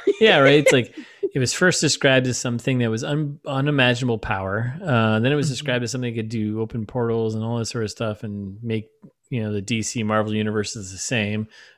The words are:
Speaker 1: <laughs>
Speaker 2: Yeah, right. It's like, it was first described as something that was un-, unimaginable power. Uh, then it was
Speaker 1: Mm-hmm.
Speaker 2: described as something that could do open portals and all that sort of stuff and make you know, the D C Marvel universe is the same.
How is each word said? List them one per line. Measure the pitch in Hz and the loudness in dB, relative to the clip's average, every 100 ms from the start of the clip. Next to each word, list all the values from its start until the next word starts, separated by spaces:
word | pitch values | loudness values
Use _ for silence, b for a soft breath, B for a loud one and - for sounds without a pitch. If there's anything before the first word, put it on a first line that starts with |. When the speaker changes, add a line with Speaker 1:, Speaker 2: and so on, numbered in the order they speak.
| - | -2
Speaker 1:
<laughs> | - | 4
Speaker 2:
Yeah, | 220 170 | 6 8
right. | 139 147 | 8 8
It's | 147 | 6
like, | - - B B B 392 | 4 2 B B B -6
it | 143 | -2
was | 120 | -2
first | - 180 - | 2 2 4
described | 156 - 139 131 127 | 0 2 4 4 4
as | 117 | 0
something | 127 120 - 127 | -2 -4 0 0
that | 117 | 2
was | 110 | 0
un-, | 143 147 147 147 - | -2 -2 -4 -6 -6
unimaginable | 135 143 143 123 120 127 110 | -2 0 4 4 2 0 -2
power. | - 98 95 101 123 151 | -2 -4 -2 -2 -4 -6
Uh, | 190 120 113 110 | 0 2 4 4
then | 123 | 2
it | 147 | 2
was | 147 | -2
Speaker 1:
Mm-hmm. | |
Speaker 2:
described | 123 143 123 | -4 -4 -2
as | 117 | -2
something | 127 123 | -4 -4
that | 113 | -4
could | 110 | -4
do | 117 107 107 | -4 -4 -4
open | 110 120 104 | -4 -6 -6
portals | 127 117 113 110 110 | -4 -2 0 -2 -2
and | |
all | 113 120 | -4 -4
that | 110 | -4
sort | 120 107 | -4 -6
of | |
stuff | - 113 104 | -6 -6 -6
and | 110 101 98 101 | -8 -10 -10 -10
make | 117 110 107 _ - _ - | -6 -6 -6 _ -20 _ -8
you | 127 | -6
know, | 107 | -4
the | 104 | -4
D | 101 113 | -4 -4
C | 104 120 | -4 -4
Marvel | 107 107 107 | 0 0 0
universe | 107 107 107 101 117 | -2 -2 -2 -4 -8
is | 92 | -12
the | 92 | -12
same. | - 120 104 107 110 b b | -4 -2 -2 -4 -6 b b